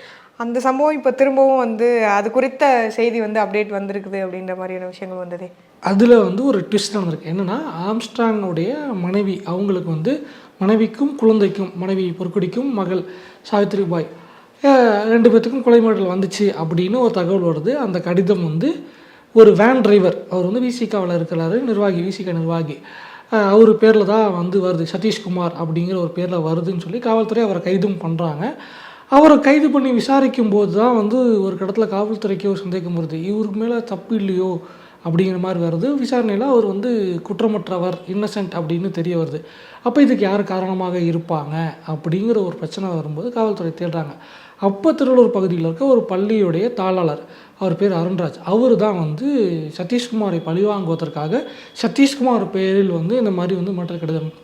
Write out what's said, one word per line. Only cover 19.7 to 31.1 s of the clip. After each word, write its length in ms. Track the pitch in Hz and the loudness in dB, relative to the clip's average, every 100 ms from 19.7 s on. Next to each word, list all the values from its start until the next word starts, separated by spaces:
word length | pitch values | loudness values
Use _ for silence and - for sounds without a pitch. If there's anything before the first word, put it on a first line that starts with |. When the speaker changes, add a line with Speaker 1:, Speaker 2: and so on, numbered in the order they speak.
| 262 | 4
Speaker 2:
டிரைவர், 440 | 214 208 180 - - | 4 4 4 0 -4
அவர் 140 | 180 | -2
வந்து 160 | 175 226 | -2 -2
வி 80 | 247 | -2
சி 180 | 240 226 | -4 -4
காவில் 340 | 208 180 175 | -2 -2 -2
இருக்கிறாரு, 400 | 165 165 165 220 | -2 -4 -2 -2
நிர்வாகி, 400 | 262 202 202 175 | -2 0 0 0
வி 80 | 175 | -4
சி 160 | 190 | -6
கா 80 | 185 | -6
நிர்வாகி, 460 | 170 165 165 156 143 - - - - - | -4 -2 -2 -4 -8 -16 -20 -20 -20 -2
அஹ், 160 | 220 202 | 0 6
அவரு 300 | 202 226 214 | 8 8 8
பேர்ல 240 | 220 214 | 6 6
தான் 320 | 196 220 214 175 | 4 2 2 0
வந்து 240 | 175 190 | -2 0
வருது, 260 | 180 170 165 185 | 0 -2 -2 -2
சதீஷ்குமார் 560 | 214 208 185 180 175 170 | -2 -2 -4 -4 -4 -4
அப்படிங்கிற 340 | 165 160 175 190 | -4 -4 -2 -2
ஒரு 160 | 170 | -4
பேர்ல 280 | 170 180 175 | -4 -4 -2
வருதுன்னு 380 | 160 165 170 180 | -2 -2 -2 -4
சொல்லி 180 | 165 220 | -6 -6
காவல்துறை 460 | 240 220 220 220 | 0 0 0 0
அவரை 180 | 220 180 | 0 -2
கைதும் 360 | 180 190 196 180 | -2 0 0 -2
பண்றாங்க. 560 | 165 165 170 147 208 311 - - - - - | -4 -4 -4 -4 -6 -8 -14 -20 -20 -20 2
அவரை 320 | 269 311 294 | 8 8 8
கைது 300 | 277 302 294 | 6 4 4
பண்ணி 220 | 285 262 | 2 2
விசாரிக்கும் 560 | 240 - 269 269 233 220 | 0 2 2 2 2 0
போது 280 | 202 202 180 | 2 2 2
தான் 200 | 233 233 | 2 2
வந்து 460 | 208 | 2